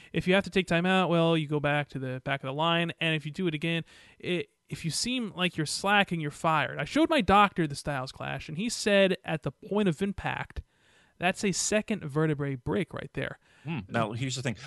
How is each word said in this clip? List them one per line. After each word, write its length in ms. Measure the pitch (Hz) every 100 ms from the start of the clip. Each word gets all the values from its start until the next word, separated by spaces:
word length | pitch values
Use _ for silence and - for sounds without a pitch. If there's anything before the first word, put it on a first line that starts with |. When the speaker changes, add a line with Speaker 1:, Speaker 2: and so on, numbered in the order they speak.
| -
Speaker 1:
If 160 | - 175
you 60 |
have 100 | 185
to 60 | 190
take 180 | 190 175
time 180 | 170 180
out, 240 | 190 175
well, 260 | 170 165 165
you 120 | 147
go 100 | 151
back 300 | 143 147 147
to 100 | 135
the 240 | 131 127
back 200 | 139 139
of 20 | 135
the 60 |
line. 400 | 139 165 170 170 -
And 160 | 165 156
if 100 | 151
you 60 |
do 160 | 147 185
it 60 |
again, 280 | 151 165 165 160 - - -
it, 280 | - 175 - _ _
if 160 | 151
you 80 | 170
seem 400 | - 240 254 220
like 220 | 165 180 -
you're 100 | 151
slacking, 540 | - 196 202 196 170
you're 100 | 147
fired. 480 | - 165 156 135 147
I 60 |
showed 260 | 143 277 320
my 100 | 320
doctor 460 | 196 202 202 - 160
the 80 |
Styles 380 | 139 - 139 131
Clash, 360 | - 135 139 -
and 80 | 156
he 100 | 226
said 480 | - - 202 190 185
at 180 | - 160
the 80 | -
point 380 | - - 202 202
of 120 | 151
impact, 600 | 202 - 147 127 135 - - _ _ _ _ _
"That's 240 | 175 185
a 80 | 208
second 540 | 170 - 214 - 208
vertebrae 500 | 156 139 160 143 143
break 400 | 135 139 196 170
right 160 | - -
there." 260 | - 135 - _ _
Speaker 2:
Hmm. 160 | 143 160 98
Now, 240 | 120 110
here's 240 | 113 131 127
the 60 |
thing. 140 | 127 110